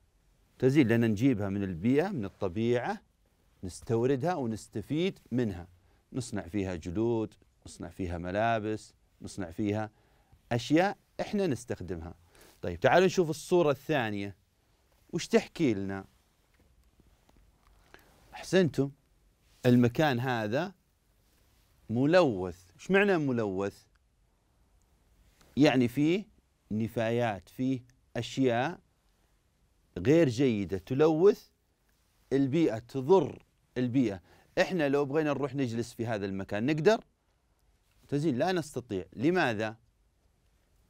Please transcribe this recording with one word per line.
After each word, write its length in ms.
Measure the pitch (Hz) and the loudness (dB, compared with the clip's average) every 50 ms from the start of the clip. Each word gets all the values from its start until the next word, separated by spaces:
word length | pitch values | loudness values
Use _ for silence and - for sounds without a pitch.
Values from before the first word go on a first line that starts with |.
| _ _ _ _ _ _ _ _ _ _ _ - | _ _ _ _ _ _ _ _ _ _ _ 0
تزين 280 | 123 131 139 156 127 | 2 4 4 4 4
لأن 140 | 104 117 117 | 6 4 4
نجيبها 480 | 117 113 104 95 131 139 123 95 104 98 | 4 2 2 2 2 2 2 0 -2 -4
من 140 | 98 101 98 | -4 -4 -4
البيئة، 460 | 95 90 80 98 120 135 147 170 208 | -6 -4 -2 -2 0 2 2 0 -2
من 160 | 202 127 98 | -4 -6 -8
الطبيعة، 760 | 92 - - 104 95 85 110 113 120 120 120 123 180 214 208 _ _ _ _ _ _ _ _ _ _ _ _ - | -8 -6 -6 -6 -4 -4 -2 -2 0 0 0 -2 -4 -8 -10 _ _ _ _ _ _ _ _ _ _ _ _ -14
نستوردها 720 | 90 - - - - 113 113 123 135 143 127 139 175 180 | -14 -14 -10 -6 -2 0 0 2 0 0 0 -2 -4 -4
ونستفيد 840 | 151 127 113 110 104 - - - 113 95 - 139 156 180 196 - - _ - | -4 -4 -6 -6 -8 -10 -12 -12 -10 -8 -6 -4 -2 -2 -4 -6 -8 _ -6
منها، 360 | 117 127 120 104 90 87 87 - _ _ _ _ _ _ _ _ - | -2 -2 -2 -2 -4 -8 -14 -18 _ _ _ _ _ _ _ _ -10
نصنع 280 | 131 120 - 110 98 | -10 -8 -6 -8 -8
فيها 340 | 82 85 92 104 95 95 90 | -8 -6 -4 -4 -4 -4 -4
جلود، 580 | 82 87 90 82 104 113 117 117 113 107 - - _ _ _ _ _ - | -6 -8 -6 -4 -2 0 0 0 -2 -4 -6 -10 _ _ _ _ _ -20
نصنع 240 | - - - 87 90 | -20 -16 -14 -14 -12
فيها 280 | - - 95 87 87 | -8 -8 -6 -6 -6
ملابس، 760 | 85 87 90 92 104 113 117 117 110 104 110 110 107 - - _ _ _ _ _ - | -6 -6 -4 -2 -2 0 0 0 -2 -2 -4 -6 -8 -10 -16 _ _ _ _ _ -18
نصنع 300 | 101 95 - 101 92 82 | -18 -12 -10 -10 -10 -8
فيها 380 | 85 - 107 101 104 107 107 107 - _ _ _ _ _ _ _ _ _ _ - | -6 -4 -2 -2 -2 -2 -4 -8 -12 _ _ _ _ _ _ _ _ _ _ -4
أشياء 460 | 123 120 - - 294 320 185 202 - - _ _ _ - | -4 -2 0 2 2 4 2 2 -2 -6 _ _ _ -10
إحنا 260 | - - - 202 190 | -8 -4 -4 -2 -2
نستخدمها. 680 | 170 120 - - - 104 - 92 87 92 82 80 85 - _ _ _ _ - - - _ _ | -2 -2 -4 -6 -8 -10 -8 -8 -8 -8 -10 -10 -12 -16 _ _ _ _ -20 -20 -20 _ _
طيب، 180 | - 95 87 85 | -8 -8 -2 2
تعالوا 260 | - 127 139 175 190 | 4 4 6 6 4
نشوف 240 | 185 - 190 170 151 | 4 2 0 0 0
الصورة 420 | 156 - - - 185 175 165 151 | -2 -8 -4 0 2 4 4 2
الثانية 640 | 135 - - - 156 135 117 107 104 101 101 101 - _ _ _ _ _ _ _ _ _ _ _ _ _ _ _ | 0 -2 -2 -4 -2 -2 -2 -2 -4 -4 -6 -8 -10 _ _ _ _ _ _ _ _ _ _ _ _ _ _ _
وش 180 | - 175 - | -8 -8 -2
تحكي 460 | - - 220 - - - - 160 123 104 | 0 0 0 0 -2 -4 -2 0 0 0
لنا. 320 | 95 98 95 98 95 95 - _ _ _ _ _ _ _ _ _ _ _ _ _ _ _ _ _ _ _ _ _ _ _ _ _ _ _ _ _ _ _ _ _ _ _ _ - - _ _ _ _ _ _ - | 0 -4 -6 -6 -8 -10 -14 _ _ _ _ _ _ _ _ _ _ _ _ _ _ _ _ _ _ _ _ _ _ _ _ _ _ _ _ _ _ _ _ _ _ _ _ -20 -20 _ _ _ _ _ _ -18
أحسنتم، 580 | - - - 165 190 185 135 - 135 139 139 - _ _ _ _ _ _ _ _ _ _ _ _ _ - | -16 -4 0 2 4 4 2 2 -2 -2 -2 -6 _ _ _ _ _ _ _ _ _ _ _ _ _ 4
المكان 540 | 123 123 123 120 120 120 160 156 147 127 117 | 6 6 6 6 4 2 2 0 2 0 0
هذا 540 | 127 131 123 113 107 104 113 143 175 190 - _ _ _ _ _ _ _ _ _ _ _ _ _ _ _ _ _ _ _ _ _ _ - | -2 -2 -2 -2 -2 -2 -2 -4 -4 -6 -10 _ _ _ _ _ _ _ _ _ _ _ _ _ _ _ _ _ _ _ _ _ _ -4
ملوث. 840 | 110 123 135 147 175 185 170 135 104 90 92 90 87 - - _ _ | -2 0 2 4 6 6 6 4 2 -2 -4 -6 -8 -10 -16 _ _
إيش 160 | - - - | -10 -2 2
معنى 260 | 185 196 208 202 185 | 2 4 4 4 2
ملوث؟ 680 | 165 147 135 123 117 110 101 92 95 98 101 - - _ _ _ _ _ _ _ _ _ _ _ _ _ _ _ _ _ _ _ _ _ _ _ _ _ _ _ _ _ _ _ _ _ _ - | 2 0 0 0 0 -2 -2 -2 -2 -4 -4 -6 -10 _ _ _ _ _ _ _ _ _ _ _ _ _ _ _ _ _ _ _ _ _ _ _ _ _ _ _ _ _ _ _ _ _ _ 2
يعني 300 | 123 143 - 117 131 120 | 4 4 4 6 4 2
فيه 380 | 117 - 143 147 160 175 220 190 - _ _ _ _ _ _ _ - | 2 0 0 0 0 0 -2 -4 -8 _ _ _ _ _ _ _ -6
نفايات، 760 | 101 110 113 107 - 120 110 113 117 120 120 113 101 90 - - | -4 -4 -4 -4 -2 -2 -2 0 0 0 0 -2 -4 -6 -10 -14
فيه 340 | - - 127 131 131 120 - - _ _ _ _ - | -8 -4 -4 -2 -4 -4 -8 -14 _ _ _ _ -8
أشياء 640 | 120 113 - - 135 131 123 113 120 135 160 180 - _ _ _ _ _ _ _ _ _ _ _ _ _ _ _ _ _ _ _ _ _ _ - | -8 -8 -4 -2 0 2 2 2 2 0 -2 -4 -10 _ _ _ _ _ _ _ _ _ _ _ _ _ _ _ _ _ _ _ _ _ _ -10
غير 320 | 90 87 127 156 170 165 131 | -2 2 4 6 6 4 4
جيدة 480 | 110 120 139 127 113 101 98 82 95 | 2 2 2 2 2 0 -2 -4 -4
تلوث 720 | 92 - - 131 139 156 165 156 156 185 202 247 - - _ _ _ _ _ _ _ _ _ _ _ _ _ _ _ _ - 127 | -6 -6 -2 0 2 4 4 4 6 6 4 4 2 -2 _ _ _ _ _ _ _ _ _ _ _ _ _ _ _ _ -2 0
البيئة، 460 | 139 139 131 139 170 160 120 110 113 | 0 2 2 2 2 0 0 0 -4
تضر 640 | - - - 135 127 143 190 185 143 - - - _ _ _ _ _ _ - | -8 -8 -8 -4 2 4 4 4 4 2 -6 -12 _ _ _ _ _ _ -4
البيئة. 440 | 127 127 120 113 139 123 104 98 92 - _ - _ _ _ - 165 | -4 -2 0 0 0 0 0 -2 -6 -12 _ -20 _ _ _ -2 0
إحنا 280 | 180 - 190 170 147 139 | 0 0 0 -2 0 2
لو 160 | 135 143 147 | 2 0 0
بغينا 240 | 131 139 160 156 147 | 0 0 0 0 0
نروح 260 | 139 127 143 131 127 | -2 -2 -4 -6 -4
نجلس 380 | 143 135 117 113 120 117 - - | -4 -4 -2 -4 -4 -6 -6 -6
في 120 | - 110 | -6 -4
هذا 200 | 117 113 101 101 | -4 -4 -4 -4
المكان 400 | 98 95 95 98 - 104 104 117 | -4 -6 -6 -6 -6 -4 -2 -2
نقدر؟ 380 | 143 156 151 147 202 226 - - _ _ _ _ _ _ _ _ _ _ _ _ _ _ _ _ _ _ _ _ | -2 0 2 4 4 4 2 0 _ _ _ _ _ _ _ _ _ _ _ _ _ _ _ _ _ _ _ _
تزين 300 | - 143 143 156 170 120 | -6 -4 -2 -2 0 0
لا 140 | 123 156 185 | 0 0 -2
نستطيع. 540 | 185 170 147 - - 127 117 - 104 92 85 - - | -2 -4 -4 -6 -8 -10 -8 -6 -6 -6 -8 -8 -6
لماذا؟ 640 | 98 123 165 180 180 156 127 110 101 110 107 113 - _ _ _ _ _ _ _ _ _ _ _ _ _ _ _ _ _ _ _ _ _ | -2 0 0 2 2 2 0 0 -2 -4 -4 -6 -10 _ _ _ _ _ _ _ _ _ _ _ _ _ _ _ _ _ _ _ _ _